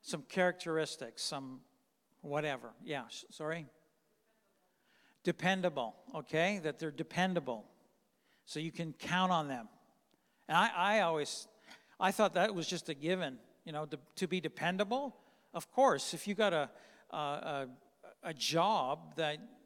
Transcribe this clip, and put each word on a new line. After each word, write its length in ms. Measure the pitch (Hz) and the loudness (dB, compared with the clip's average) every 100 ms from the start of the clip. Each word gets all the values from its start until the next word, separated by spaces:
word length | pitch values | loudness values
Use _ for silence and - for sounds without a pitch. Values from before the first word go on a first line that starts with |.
Some 220 | - 165 | -8 -8
characteristics, 1000 | 139 - 180 175 170 160 151 - 120 - | -6 2 2 2 -2 -2 -2 -4 -12 -8
some 380 | - 147 135 131 _ _ _ _ _ _ | -6 -6 -8 -14 _ _ _ _ _ _
whatever. 480 | 151 143 151 131 117 104 | -4 -2 -2 -4 -8 -16
Yeah, 200 | 151 143 | -8 -8
s-, 220 | 113 - - | -8 -14 -16
sorry? 360 | - 156 165 147 _ _ _ _ _ _ _ _ _ _ _ _ _ _ _ | -8 -6 -6 -8 _ _ _ _ _ _ _ _ _ _ _ _ _ _ _
Dependable, 760 | - 170 175 190 180 143 117 - - | -4 0 2 2 0 -2 -6 -8 -12
okay? 460 | - - 160 175 202 | -10 -2 2 2 2
That 160 | 156 143 | -4 -4
they're 120 | 160 | -8
dependable. 760 | 143 156 - 185 175 135 117 - _ _ _ _ _ _ _ - | -6 -6 0 2 2 -2 -6 -8 _ _ _ _ _ _ _ -10
So 120 | 151 | -6
you 140 | 160 | -6
can 220 | 156 165 | -4 -6
count 360 | - - 175 185 | -6 0 2 4
on 180 | 175 147 | 4 2
them. 200 | 131 110 - _ _ _ _ _ _ - | -4 -8 -18 _ _ _ _ _ _ 0
And 80 | 165 | 4
I, 140 | 214 | 4
I 260 | 202 185 220 | 4 4 6
always, 460 | 175 160 143 - - _ - - _ _ | 4 2 -2 -6 -10 _ -20 -20 _ _
I 100 | 185 | 0
thought 220 | 190 208 | 4 4
that 220 | 180 202 | 6 4
was 120 | 196 160 | 2 -2
just 220 | 175 - | -4 -4
a 60 | |
given, 420 | 143 147 185 160 127 - _ - | -4 0 0 0 -6 -18 _ -10
you 60 | |
know, 120 | 151 | -8
to, 140 | 151 151 - - | -6 -8 -12 -6
to 100 | 180 | -2
be 140 | 180 | 0
dependable. 720 | 160 - 165 185 202 247 277 - _ _ _ | -2 -2 0 2 0 0 -2 -8 _ _ _
Of 180 | 170 - | -10 -6
course, 420 | - 262 147 - | 6 6 6 0
if 120 | 165 - | -6 -4
you 80 | |
got 200 | 202 208 | 2 4
a, 160 | 170 139 - - - _ | 4 0 -6 -20 -20 _
a, 60 | - | -4
a, 520 | 147 147 - 143 131 127 _ _ - - | -4 -4 -4 -6 -6 -10 _ _ -20 -12
a 100 | 180 | -10
job 840 | 151 - 156 180 214 131 151 165 - | -4 0 4 4 4 0 -2 -6 -4
that 240 | 156 151 - - | -2 -2 -10 -20